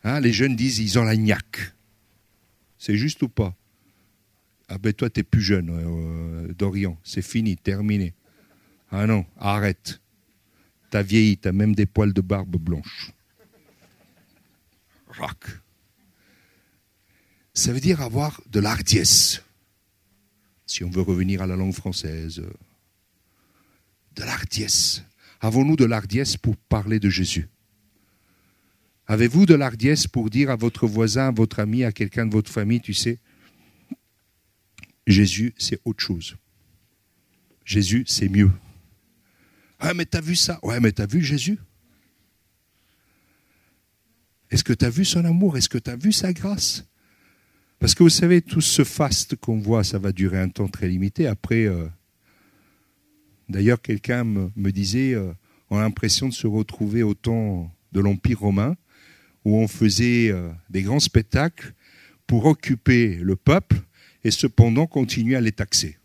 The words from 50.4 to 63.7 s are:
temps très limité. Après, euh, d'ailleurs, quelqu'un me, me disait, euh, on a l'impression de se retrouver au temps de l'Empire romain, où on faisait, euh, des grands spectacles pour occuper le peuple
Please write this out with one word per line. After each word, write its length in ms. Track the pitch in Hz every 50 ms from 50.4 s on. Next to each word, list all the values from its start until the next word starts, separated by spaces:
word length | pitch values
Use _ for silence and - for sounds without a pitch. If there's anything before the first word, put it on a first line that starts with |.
| 92 92
temps 180 | - - 104 92
très 180 | - - -
limité. 400 | 92 92 90 95 101 - - 165
Après, 380 | 131 104 - - - 117 113 113
euh, 240 | 104 90 85 82 80 82 _ _ _ _ _ _ _ _ _ _ _ _ _ _ _ _ _ _ _ _ _ _ _ _ _ _ _ _ _ _ -
d'ailleurs, 320 | 98 98 101 113 120 117
quelqu'un 420 | - - 110 104 - - 123 123
me, 280 | 120 113 104 98 95 90 107
me 160 | 113 98 98
disait, 440 | 95 98 101 92 101 123 135 131 127
euh, 180 | 110 95 90 85 - _ _ _ _ _ _
on 80 | 104 104
a 20 |
l'impression 480 | 110 110 104 - - 110 - - 131 135
de 60 | 120
se 120 | - -
retrouver 560 | 110 104 110 107 - - - 110 104 107 117
au 120 | 113 104 101
temps 600 | - - 117 113 113 110 104 95 87 85 82 - _ _ _
de 80 | - 98
l'Empire 400 | 98 101 98 92 - - 120 -
romain, 360 | 104 104 98 98 107 135 180 - _ _ _ _ _ - - _ _ _ _ _ _
où 100 | 107 104
on 100 | 110 113
faisait, 640 | 107 - - 110 107 95 95 120 120 120 120 117 110
euh, 200 | 98 90 87 85 82 85 _ _
des 140 | 92 95
grands 180 | 95 101 127 147
spectacles 720 | 143 - - 117 107 _ - 127 147 170 - - - - - _ _ _ _ - - - _ _ _
pour 180 | - 120 113 107
occuper 720 | 156 151 - - - 131 110 _ - 127 120 117 107 87
le 200 | 87 87 95 95
peuple 460 | 92 _ - 147 190 - _